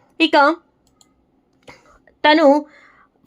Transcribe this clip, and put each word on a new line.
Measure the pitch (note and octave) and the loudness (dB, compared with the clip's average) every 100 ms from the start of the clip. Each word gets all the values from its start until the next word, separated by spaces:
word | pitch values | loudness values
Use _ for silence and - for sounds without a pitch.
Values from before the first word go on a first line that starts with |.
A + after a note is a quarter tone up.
| _ - | _ -6
ఇక | D#4+ D4+ C#4+ E4+ _ _ _ _ _ _ _ _ _ _ - - _ _ _ _ | -2 0 -2 -4 _ _ _ _ _ _ _ _ _ _ -20 -20 _ _ _ _
తను | D4 D#4 C#4+ D4 D4 _ _ _ _ _ | -2 2 2 0 -4 _ _ _ _ _